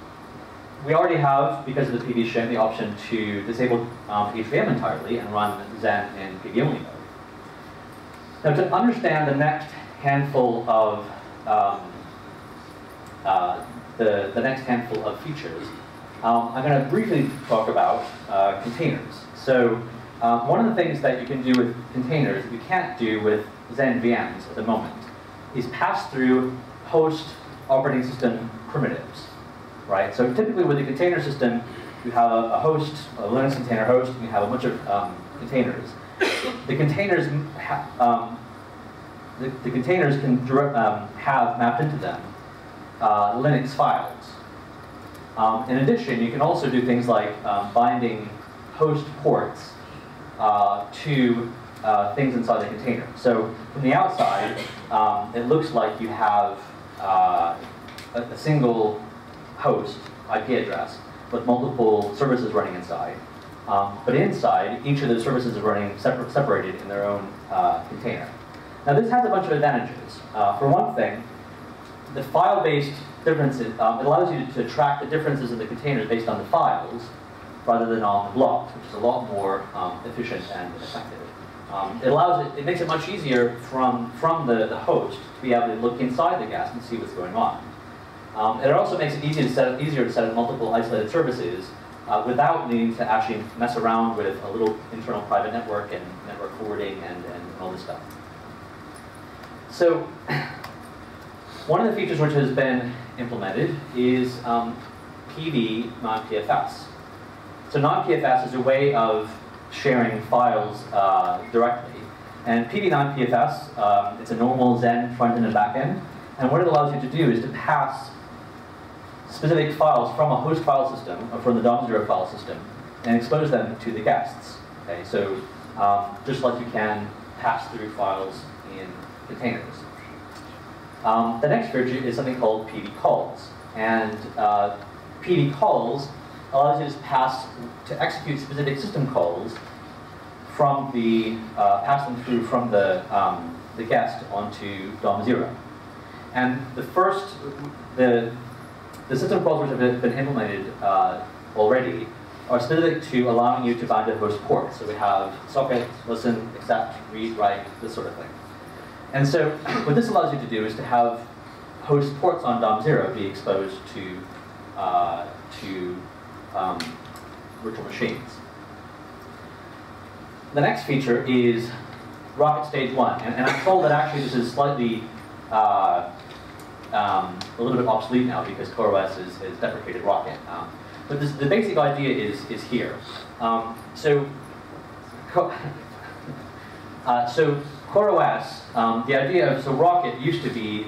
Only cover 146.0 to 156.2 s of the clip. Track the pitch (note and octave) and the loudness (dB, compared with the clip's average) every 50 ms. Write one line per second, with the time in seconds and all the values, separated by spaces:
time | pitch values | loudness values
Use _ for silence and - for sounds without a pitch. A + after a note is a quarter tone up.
146 | - - - - - - - B2+ B2+ B2+ B2+ - - - - B2 A#2 - - F3+ | -16 -16 -16 -16 -14 -6 -2 0 2 2 0 -2 -6 -8 -8 -8 -8 0 2 4
147 | F#3+ G3 G3 - - - - - C#3+ C#3+ C#3 C#3+ C#3+ - - - - - - B2+ | 4 4 2 0 -4 -8 -10 -12 -12 -10 -10 -10 -10 -12 -12 -14 -14 -4 2 4
148 | B2+ B2 A#2 A2+ A2+ A#2 B2 - - - - - - - - - - - - - | 6 6 6 4 2 0 -4 -8 -12 -14 -14 -14 -16 -16 -16 -16 -16 -16 -16 -14
149 | - - C3 - - - G#3+ F3+ F3+ E3 - - - C3+ B2+ A#2+ B2 B2 B2 - | -6 -4 -2 0 2 2 2 4 4 4 2 2 2 0 2 2 2 2 4 2
150 | B2 A#2 A#2 C#3 C#3 C#3 C#3 A#2 G#2+ G2+ G2 F#2+ G2 - - - A2 G2 F#2+ F#2+ | 0 0 0 0 0 0 0 0 -2 -2 -2 -4 -6 -8 -6 -2 0 4 4 6
151 | F#2+ - - - - - - - - - - G#2+ G#2+ A2+ B2+ B2+ B2 - - E2+ | 4 4 2 -2 -6 -10 -14 -16 -16 -4 2 4 4 6 6 4 2 0 -2 -4
152 | - - - - - - - - - - B2 A#2+ A#2+ - D#3+ D#3+ E3+ D#3+ D3 - | -6 -8 -10 -14 -16 -16 -16 -10 -2 2 2 2 4 4 4 4 4 4 4 0
153 | - - B2+ B2 B2 B2 A2+ A#2 A#2+ B2 B2 B2+ B2 A#2+ A#2 A#2 A#2 - - - | -2 0 2 2 4 4 4 6 6 4 4 4 2 0 0 0 0 2 2 2
154 | - A2+ G#2+ G#2 G#2 G#2+ G#2 - - - - - - - - - A2 G#2 G#2 - | 2 2 0 0 0 0 0 -2 0 2 2 2 2 -2 -6 -8 -6 -6 -4 0
155 | - G2+ F#2+ F#2+ F#2+ F#2+ - - - - - - - B2+ B2 A#2+ A2+ - - - | 2 2 2 2 0 -2 -6 -10 -10 -4 0 0 2 2 2 0 0 -2 -8 -8
156 | - A#2 A2+ A2+ | -6 -4 -4 0